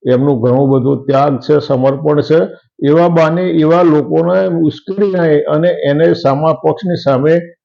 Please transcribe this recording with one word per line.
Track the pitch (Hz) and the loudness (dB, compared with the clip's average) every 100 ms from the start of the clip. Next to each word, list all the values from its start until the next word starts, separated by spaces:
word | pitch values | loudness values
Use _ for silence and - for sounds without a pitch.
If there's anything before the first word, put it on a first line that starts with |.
| - | 0
એમનું | 123 139 135 | 0 0 0
ઘણું | 120 123 139 | 0 0 2
બધું | 135 127 139 135 | 0 0 -2 -2
ત્યાગ | 135 143 135 | 0 0 -2
છે, | - 151 | 0 0
સમર્પણ | 143 135 131 139 151 147 | 0 0 0 -2 -2 -2
છે, | 135 160 196 - _ _ 139 | 0 0 0 -8 _ _ 0
એવા | 156 175 | 2 2
બાને | 165 160 165 | 2 0 0
એવા | 185 165 151 170 | -2 0 2 2
લોકોને | 175 151 143 156 170 185 190 | 4 2 0 -2 0 0 0
ઉશ્કેરી | 170 156 - - 190 202 | 0 -2 -4 -10 -4 -2
જાય | 185 170 151 | 0 0 0
અને | 147 151 170 | 0 0 0
એને | 175 143 143 165 | -2 -2 2 2
સામા | 170 139 135 160 | 2 0 0 0
પક્ષની | 151 156 156 185 170 | 0 -2 -2 -4 -4
સામે | 139 131 147 170 170 - | -2 0 2 0 -2 -20